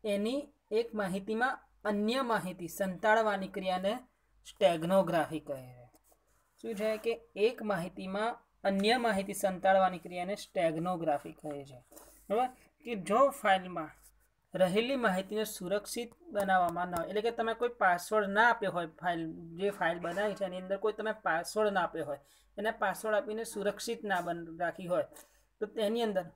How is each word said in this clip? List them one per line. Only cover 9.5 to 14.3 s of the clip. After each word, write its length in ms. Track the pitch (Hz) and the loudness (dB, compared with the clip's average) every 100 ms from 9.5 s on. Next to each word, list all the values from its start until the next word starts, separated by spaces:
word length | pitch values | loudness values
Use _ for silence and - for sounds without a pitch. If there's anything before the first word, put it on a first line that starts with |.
| 185 190 190 185 180 | 2 6 6 6 0
ક્રિયાને 360 | 175 180 180 202 | -8 -8 -6 -6
સ્ટેગનોગ્રાફી 960 | - - 165 160 175 180 165 143 - | -6 0 0 2 -2 0 0 0 -2
કહે 340 | 160 156 143 139 | -12 -10 -10 -12
છે. 180 | 127 _ - - - - | -18 _ -20 -20 -20 -2
બરાબર? 260 | 208 254 - - _ | 0 0 -4 -20 _
કે 120 | 233 226 | -8 -8
જો 340 | 165 214 277 | 2 6 6
ફાઇલમાં 600 | 269 214 190 185 165 156 - - _ _ | 4 4 4 2 -8 -8 -12 -20 _ _